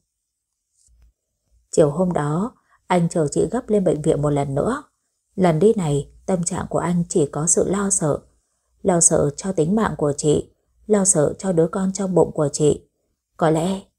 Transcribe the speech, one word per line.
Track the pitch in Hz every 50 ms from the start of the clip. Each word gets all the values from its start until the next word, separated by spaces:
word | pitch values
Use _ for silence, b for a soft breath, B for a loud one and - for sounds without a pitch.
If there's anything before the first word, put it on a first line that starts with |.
| _ _ _ _ _ _ _ _ _ _ _ _ _ _ _ _ _ _ _ _ _ _ _ _ _ _ _ _ _ _ _ _ _ _
Chiều | - 175 160 143
hôm | 143 170 185 180
đó, | 170 - 147 147 151 170 208 247 b b b b b b b
anh | - 185 175 170 165
chờ | - 175 151 143
chị | - - - 160
gấp | - 254 - -
lên | 208 208 185
bệnh | - - 151
viện | 147 160 151 143
một | 147 147
lần | 147 143 143 135 135
nữa. | - - - - 202 - _ _ _ _ _ _ _ _ _ _
Lần | 196 185 175 160 156
đi | 190 220 226
này, | 208 170 147 143 139 143 - - - _
tâm | - 190 175
trạng | 170 - 180 - - -
của | - -
anh | 160 175 175 175 170 -
chỉ | - 180 143
có | - - 151 156
sự | 175 - - - -
lo | 190 202 202 98
sợ. | - - 170 147 - - - _ _ _ _ _ _ _ _ _ _ _
Lo | - 190 180 170
sợ | - - 165 151 151 147 -
cho | - - 190
tính | 190 - 151 165 208
mạng | 226 208 - 156 -
của | 151 147 139
chị, | - - 151 151 - - - _ _ _ _ _ _ _
lo | 214 208 202 190
sợ | - - 156 143 - - -
cho | - 190
đứa | 175 160 165 165
con | - 196 190 190
trong | 190 - 196 185 180
bụng | 165 156 - -
của | - 151 143
chị. | - - 151 147 - - - _ _ _ _ _ _ _ _ _ _
Có | - 175 160
lẽ | 160 160 165 190 190 190 - _ _